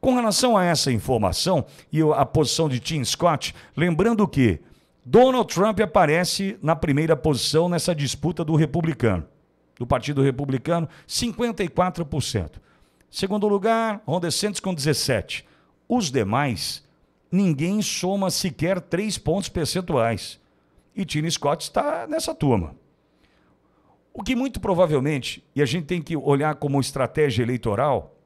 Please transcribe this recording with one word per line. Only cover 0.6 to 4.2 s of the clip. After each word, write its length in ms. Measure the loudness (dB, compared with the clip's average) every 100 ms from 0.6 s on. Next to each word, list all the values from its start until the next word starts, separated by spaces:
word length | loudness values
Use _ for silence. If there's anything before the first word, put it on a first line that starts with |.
essa 280 | 4 2 0
informação 720 | -2 0 0 2 0 0 0 0 -12 -6
e 80 | 0
a 240 | 2 2
posição 440 | 2 2 0 2 0
de 100 | -2
Tim 260 | -4 -4
Scott, 480 | -4 0 2 2 -4 -12 -14 -2
lembrando 520 | -2 2 2 2